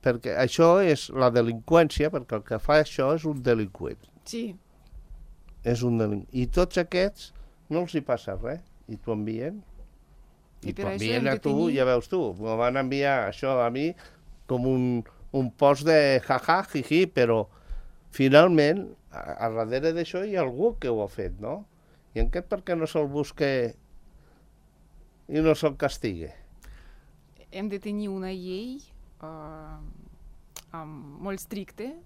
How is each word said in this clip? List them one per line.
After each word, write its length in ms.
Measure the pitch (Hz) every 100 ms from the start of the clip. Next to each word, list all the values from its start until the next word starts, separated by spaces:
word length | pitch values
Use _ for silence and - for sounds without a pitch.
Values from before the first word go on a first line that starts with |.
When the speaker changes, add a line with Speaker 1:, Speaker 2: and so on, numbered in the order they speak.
Speaker 1:
perquè 360 | 139 120 120 90
això 420 | 127 - 165 180
és 300 | 190 143 -
la 200 | 135 127
delinqüència, 760 | 120 117 117 - 165 156 - 147
perquè 260 | 160 123 110
el 80 |
que 140 | - 110
fa 180 | - 151
això 320 | 151 - 135 160
és 80 |
un 180 | 156 143
delinqüent. 560 | 123 117 101 - 73 57 - _
Speaker 2:
Sí. 320 | - 233 233 185 _ _ - - - - - - - -
Speaker 1:
És 180 | 117 117
un 160 | 123 117
delin-, 280 | 107 101 -
i 160 | 131 123
tots 320 | - 180 -
aquests 540 | 170 180 196 - - - - _ _
no 120 | 156
els 140 | 175 160
hi 40 |
passa 360 | - 120 - 95
res, 240 | 117 160 - - -
i 100 | 107
t'ho 160 | -
envien. 460 | 107 107 110 139 208 190 - - _ _ - - _ _ -
Speaker 2:
I 60 | -
Speaker 1:
I 40 |
Speaker 2:
per 120 | -
Speaker 1:
t'ho 40 | 196
Speaker 2:
això 40 |
Speaker 1:
envien 320 | 196 113 123 139
Speaker 2:
hem 0 |
Speaker 1:
a 80 |
Speaker 2:
de 60 | -
Speaker 1:
tu, 100 | 147
Speaker 2:
tenir 240 | 143 170 139
Speaker 1:
ja 80 |
veus 240 | 127 123 -
tu, 260 | 185 127
me 200 | 90 110 110
van 200 | 120 135
enviar 520 | 131 139 139 135 101
això 300 | - 135 127 120
a 20 |
mi 220 | 127 156 - - _ - - -
com 200 | 127 127
un, 380 | 131 123 120 - - -
un 180 | 139 127
post 340 | - 143 139 151
de 340 | 156 143 131
jaja, 420 | - 131 - 175
jiji, 420 | 202 147 127 160 185
però 420 | - 120 113 101 - - - - - -
finalment, 800 | - 135 143 175 160 147 190 - - _
a, 360 | - - - 113
a 20 |
darrere 420 | 110 110 127 160
d'això 280 | 165 160 185
hi 120 | 208 190
ha 60 |
algú 340 | 135 123 220 233
que 100 | 135
ho 140 | 113
ha 60 | 101
fet, 320 | - 92 87
no? 240 | 107 170 208 _ _ _ _
I 60 | -
aquest 260 | - 185 180
per 140 | 196
què 140 | 185 170
no 100 | 160
se'l 220 | 160 147
busque 680 | 143 139 - 143 131 120 - _ - - - - _ _ _ _ _ _ - - _ -
i 120 | 147
no 140 | 160
se'l 220 | 151 156 135
castigue? 560 | 143 - 117 87 80 - - - - - - - - _ _ - -
Speaker 2:
Hem 180 | 190 208
de 100 | 196
tenir 280 | 208 208 208
una 200 | 190 185
llei, 440 | 190 180 185 233 269 - - - -
eh, 560 | 156 160 156 156 156 151 151 - - - - - - - -
amb, 480 | 165 156 151 143 143
molt 180 | 196 196
estricte 480 | - 208 185 - 233 330